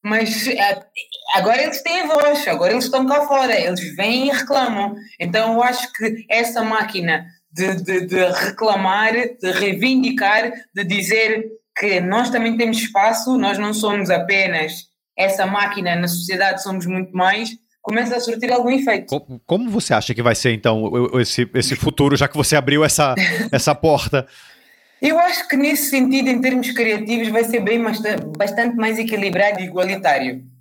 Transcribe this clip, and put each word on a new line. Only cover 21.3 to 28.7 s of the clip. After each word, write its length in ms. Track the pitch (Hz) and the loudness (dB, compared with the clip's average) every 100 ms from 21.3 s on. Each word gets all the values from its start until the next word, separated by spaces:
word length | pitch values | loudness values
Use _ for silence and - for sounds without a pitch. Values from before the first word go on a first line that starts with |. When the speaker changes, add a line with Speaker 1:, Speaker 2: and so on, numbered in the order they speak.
| - 120 131 | 0 0 0
Speaker 2:
esse 200 | 117 139 | -2 0
futuro, 400 | 156 - 139 143 | -2 2 2 4
já 120 | 139 | 0
que 100 | 151 | 0
você 180 | 139 151 | 2 2
abriu 280 | 135 147 | 4 4
essa, 320 | 151 - 143 127 190 | 4 4 2 2 0
Speaker 1:
<laughs> 160 | - - | 0 0
Speaker 2:
essa 220 | - - | 0 2
porta? 540 | 143 160 143 - 139 131 - - - _ _ _ _ | 2 4 2 2 -2 -2 -16 -20 -20 _ _ _ _
Speaker 1:
Eu 180 | 277 320 | 2 4
acho 280 | 349 349 - | 2 0 -2
que 80 | 277 | 0
nesse 320 | 294 302 - | 2 0 0
sentido, 400 | 269 254 269 262 | 2 2 2 2
em 120 | 240 | 2
termos 300 | 262 254 240 | 2 0 -2
criativos, 560 | 247 226 208 208 233 226 | -2 0 0 -2 -2 0
vai 140 | 220 | 0
ser 160 | 226 233 | 2 0
bem 220 | 196 233 | 0 0
basta-, 360 | 226 - 214 202 - - | 0 -2 -4 -4 -6 -4
bastante 380 | 202 226 240 | -2 0 0